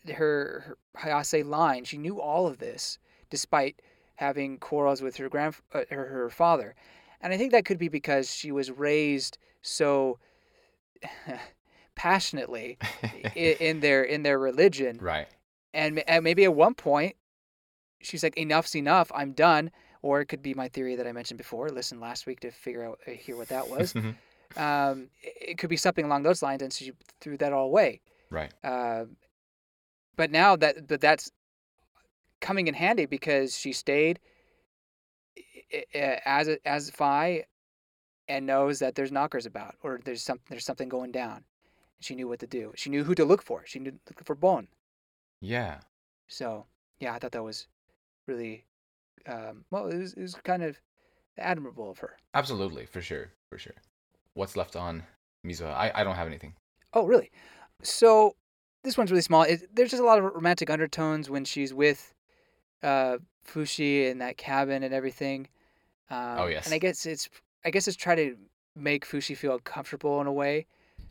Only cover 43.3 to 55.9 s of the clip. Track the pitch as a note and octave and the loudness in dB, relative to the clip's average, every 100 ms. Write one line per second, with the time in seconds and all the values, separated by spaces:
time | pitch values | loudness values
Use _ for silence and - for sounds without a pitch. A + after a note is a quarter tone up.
43.3 | G3+ - G2+ - - C3+ - - - - | 4 2 -10 -10 -14 -14 -14 -20 -16 -8
44.3 | D3 F3+ D#3 F#2+ _ _ _ _ _ _ | 0 2 2 -4 _ _ _ _ _ _
45.3 | _ F#2+ A#2+ G2+ C#2+ _ _ _ _ _ | _ -6 -4 -4 -8 _ _ _ _ _
46.3 | - A#2+ G#2+ - _ _ _ B2+ A#2 B2 | -10 -10 -10 -14 _ _ _ -10 -8 -8
47.3 | A#2+ A2 G#2+ - _ _ _ _ _ - | -8 -10 -12 -16 _ _ _ _ _ -10
48.3 | A#2+ A2+ A2 _ _ _ _ _ _ - | -8 -8 -12 _ _ _ _ _ _ -14
49.3 | A#2 A2 A2 _ G3 F#3+ E3+ F#3 F#3+ F#3 | -12 -12 -16 _ -8 -6 -8 -10 -12 -14
50.3 | F#3 - F3+ D#3+ C#3 _ _ _ _ _ | -10 -4 -2 -2 -8 _ _ _ _ _
51.3 | - F3+ E3+ C3 B2 G2+ - - - _ | -8 -4 -4 -6 -12 -12 -12 -16 -16 _
52.3 | C#3 C3+ G#2+ G2 C#2+ A#1 F#2 E2+ D2 - | -4 -2 -4 -4 -6 -12 -12 -8 -10 -10
53.3 | _ _ - - - _ _ _ _ _ | _ _ -18 -18 -20 _ _ _ _ _
54.3 | - G2 G2 F2 F2 F2 E2 D#2+ _ _ | -8 -6 -4 -6 -6 -8 -8 -12 _ _
55.3 | _ E2+ E2+ D#2+ C2+ - | _ -12 -8 -6 -2 -2